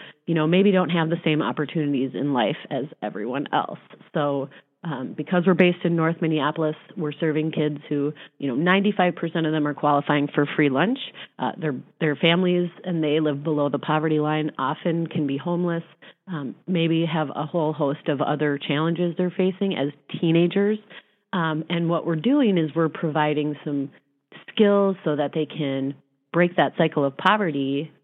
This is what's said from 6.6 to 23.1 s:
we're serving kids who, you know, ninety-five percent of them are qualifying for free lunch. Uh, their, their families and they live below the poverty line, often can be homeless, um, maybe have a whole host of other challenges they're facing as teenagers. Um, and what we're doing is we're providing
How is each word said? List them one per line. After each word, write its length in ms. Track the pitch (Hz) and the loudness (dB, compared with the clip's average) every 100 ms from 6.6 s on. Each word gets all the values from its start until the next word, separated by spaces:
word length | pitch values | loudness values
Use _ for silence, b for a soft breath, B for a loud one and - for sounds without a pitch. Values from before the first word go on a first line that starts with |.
| 156 156 - - | -2 -4 -10 -8
we're 160 | 151 | -6
serving 400 | 143 165 151 160 | -2 -2 0 -2
kids 280 | 156 151 147 - | -2 -2 -4 -4
who, 240 | 147 143 151 B - | -2 -2 -6 B -8
you 100 | 139 | -4
know, 80 | 127 | 0
ninety-five 600 | 175 190 202 196 180 175 | 2 4 2 2 2 0
percent 300 | 170 170 160 | -4 -2 0
of 60 | |
them 160 | 156 147 | 0 -2
are 60 | |
qualifying 560 | 143 147 143 143 147 143 | 0 2 2 2 0 2
for 120 | - 143 - | 0 0 2
free 140 | 147 | 2
lunch. 300 | 131 175 269 - B B - | 4 2 0 -6 B B -6
Uh, 140 | 127 - | -6 -4
their, 180 | 156 131 - - | -6 -6 -10 -4
their 160 | 156 139 | -2 2
families 540 | 170 170 180 180 175 - 185 | 2 4 2 2 0 -6 -6
and 180 | 170 | -2
they 160 | 156 151 | 0 0
live 240 | 151 143 | 0 -2
below 240 | 147 151 143 | -2 0 0
the 120 | 131 | -2
poverty 400 | - 156 156 151 | 0 0 2 0
line, 320 | 151 151 156 - | 0 0 -2 -4
often 500 | 135 156 175 165 165 | -4 -4 -2 -2 -2
can 200 | - 147 | -2 -2
be 80 | 139 | -4
homeless, 480 | 175 175 175 170 165 _ B - - | -2 -2 -2 -4 -8 _ B -20 -12
um, 280 | 165 135 - - | -8 -8 -10 -4
maybe 400 | 180 165 165 165 | 0 2 2 0
have 240 | 160 147 - | 0 -2 -4
a 100 | 151 | -4
whole 280 | 175 156 | -2 -2
host 340 | 147 143 147 - | 0 -2 -2 -2
of 140 | 139 | -2
other 360 | 139 147 151 139 | 0 0 0 -2
challenges 580 | - 147 160 165 175 165 | -2 -2 0 0 -2 -2
they're 160 | 180 170 | -2 0
facing 400 | 185 185 196 - | -2 0 -2 -2
as 140 | 139 - - 156 | -4 -6 -10 -2
teenagers. 560 | 170 165 175 185 202 214 - B B B _ | 2 4 4 2 0 0 -6 B B B _
Um, 320 | 190 160 156 160 | -4 -2 -2 -4
and 200 | 170 170 | -2 0
what 160 | 170 - | 0 0
we're 100 | 165 | 0
doing 420 | 214 294 240 180 | 2 4 4 4
is 160 | 156 | 2
we're 160 | 156 160 | 2 0
providing 680 | - 165 | 0 -2